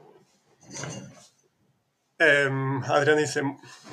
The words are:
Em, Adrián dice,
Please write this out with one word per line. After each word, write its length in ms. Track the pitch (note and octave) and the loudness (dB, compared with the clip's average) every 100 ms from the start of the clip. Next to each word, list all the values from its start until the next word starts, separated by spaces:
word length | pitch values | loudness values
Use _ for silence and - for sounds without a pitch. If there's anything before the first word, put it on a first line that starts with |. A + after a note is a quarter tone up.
| - _ _ _ _ _ - - - - F#2+ - _ _ _ _ _ _ _ _ _ - | -20 _ _ _ _ _ -20 -16 -14 -14 -18 -20 _ _ _ _ _ _ _ _ _ 2
Em, 640 | D#3+ C#3+ C#3 C3+ C3+ C3+ | 4 4 2 -2 -4 -4
Adrián 340 | C3+ D3+ D3 D3+ | 0 0 2 2
dice, 260 | D3+ D3 C#3 C3+ - - - | 0 -4 -6 -8 -18 -20 -20